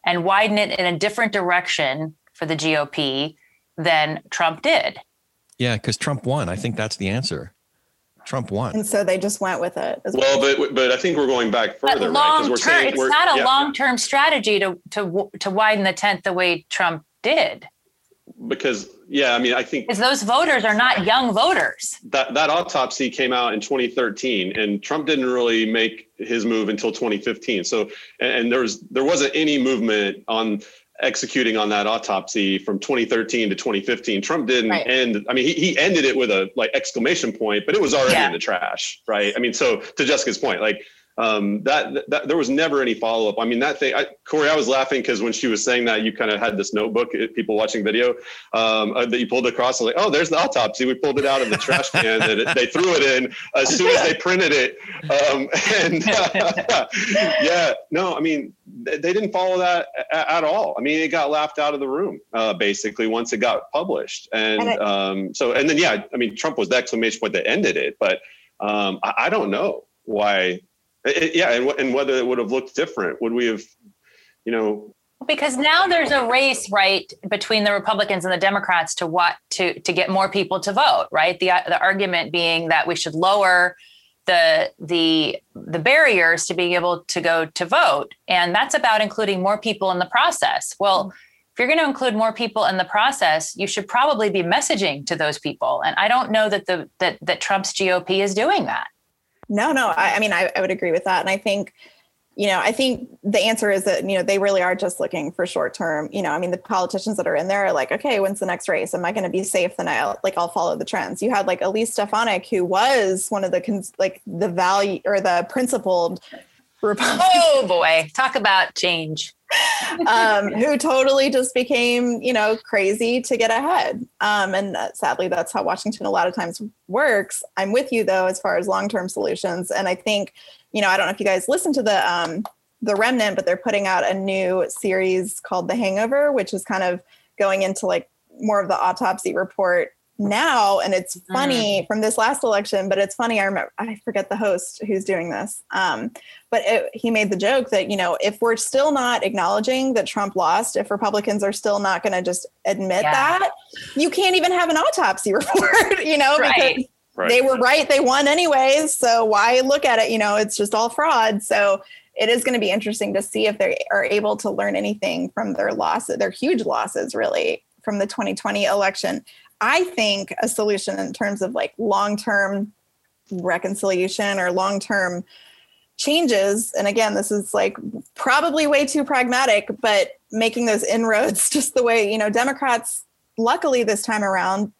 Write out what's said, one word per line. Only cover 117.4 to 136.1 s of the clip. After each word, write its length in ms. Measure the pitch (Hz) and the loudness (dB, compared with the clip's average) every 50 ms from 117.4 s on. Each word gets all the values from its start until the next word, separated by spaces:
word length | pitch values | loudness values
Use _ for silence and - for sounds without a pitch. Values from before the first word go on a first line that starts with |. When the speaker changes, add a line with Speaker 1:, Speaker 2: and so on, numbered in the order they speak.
| 339 320 294 269 247 185 | 6 6 6 4 4 2
Speaker 1:
boy, 420 | 180 170 165 160 165 165 160 156 - | 2 2 4 4 4 4 2 0 -2
talk 220 | - 262 262 254 | -2 -2 0 0
about 380 | 262 202 214 190 190 180 - - | 2 2 4 4 4 4 2 -2
change. 600 | - - 180 175 165 160 156 156 156 - - _ _ _ - - 932 988 960 880 831 - - 320 339 330 - | -2 -2 0 0 -2 -4 -6 -6 -8 -8 -12 _ _ _ -2 0 0 2 2 0 -2 -4 -6 -4 -2 0 2
Speaker 3:
um, 440 | 220 226 226 220 214 202 202 202 | 4 4 4 4 4 2 0 0
who 240 | - 214 240 - 294 | 0 0 2 2 2
totally 540 | 240 - - 254 262 262 269 269 277 269 277 | 0 0 2 2 2 2 4 4 4 2 2
just 240 | 254 262 262 262 - | 2 0 0 0 -2
became, 640 | 254 247 247 294 240 240 240 240 240 247 240 240 - | -2 0 2 0 2 2 2 2 2 0 0 -2 -2
you 120 | - 247 | -2 -2
know, 240 | 247 220 214 214 220 220 - | 0 2 2 2 0 -2 -4
crazy 560 | - - 202 196 196 208 226 233 226 240 254 | -2 0 0 2 2 0 0 0 0 0 -2
to 160 | 247 - 262 | 0 -2 0
get 140 | 226 226 226 | 0 2 0
ahead. 560 | 226 226 277 311 370 302 - - - 240 247 _ _ _ | 0 0 0 0 0 0 0 -2 -4 -6 -10 _ _ _
Um, 320 | 202 208 208 208 196 190 190 | -2 0 0 0 0 0 -2
and, 220 | 190 202 196 180 | -2 -2 -2 -4
uh, 160 | - 107 - - | -6 -6 -6 -6
sadly, 340 | - - 147 123 - 190 185 | -4 -2 -2 -2 -2 -2 -2
that's 240 | 175 175 165 - | -2 -2 -4 -4
how 100 | - 220 | -4 -4
Washington 440 | 196 175 180 190 - 214 226 - 196 | -2 -2 -4 -2 -4 -6 -6 -4 -4
a 40 | 202 | -2
lot 160 | 190 175 170 | 0 2 0
of 80 | 180 180 | 0 -2
times 260 | - 180 170 165 - 214 220 _ _ _ - | -4 -6 -6 -8 -10 -12 -14 _ _ _ -6
works. 560 | 180 247 302 294 226 202 185 190 - - - - _ | -2 0 2 2 2 0 0 -2 -8 -10 -10 -8 _
I'm 140 | - 196 196 | -4 -2 0
with 220 | 214 254 277 277 | 0 0 0 0
you 100 | 247 226 | -2 0
though, 240 | 214 190 190 185 185 | 0 2 2 2 2
as 140 | 185 185 - | 0 -2 -2
far 160 | - 190 180 | -2 -2 -2
as 100 | 175 180 | 0 0
long-term 420 | 196 185 190 196 208 214 196 180 185 | 0 -2 -2 -2 -2 -4 -4 -4 -4
solutions. 640 | - - 101 - - - - 185 170 180 180 - | -6 -4 -2 -2 -2 -2 -4 -4 -4 -4 -6 -4
And 160 | - - 196 | -4 -2 -2
I 80 | 180 185 | -2 -4
think, 380 | 180 - 220 214 202 196 - _ - - - - _ _ _ | -2 -2 -2 -2 -2 -2 -6 _ -20 -20 -20 -20 _ _ _
you 100 | - 214 | -4 0
know, 60 | 202 196 | 2 2
I 80 | 190 | 2
don't 100 | 190 190 | 2 2
know 60 | 165 | 0
if 80 | 196 - | -2 -2
you 60 | 208 | 0
guys 220 | 196 190 185 180 - | 0 0 0 0 0
listen 240 | 277 359 - 349 277 | -2 0 0 0 0
to 80 | 285 | 0
the, 300 | 220 214 202 190 - - | 2 2 2 2 2 2
um, 320 | 175 175 170 160 160 185 220 - _ _ _ _ _ _ | 0 0 -2 -2 -4 -6 -8 -10 _ _ _ _ _ _
the 140 | - 214 202 | -2 -2 0
Remnant, 400 | 196 220 240 262 247 214 208 190 | 2 2 2 2 2 0 0 0
but 100 | - 190 | -2 0
they're 100 | 175 180 | 0 -2
putting 300 | 185 - 240 208 202 202 | 0 -2 -2 -2 0 0
out 160 | 190 185 180 - | 0 0 2 2
a 80 | - 185 | 0 0
new 520 | 196 190 196 190 190 190 180 185 185 175 - | -2 -2 -2 -2 0 0 0 0 0 -2 -2
series 720 | - - - 202 190 190 190 185 185 185 180 208 - - | -4 -4 -2 0 0 2 2 2 0 0 -2 -4 -8 -12
called 300 | - - 196 185 180 175 | -8 -4 -4 -4 -2 -2
The 80 | 185 | -2
Hangover, 560 | 240 233 190 190 202 220 226 | -2 -2 -2 0 0 0 0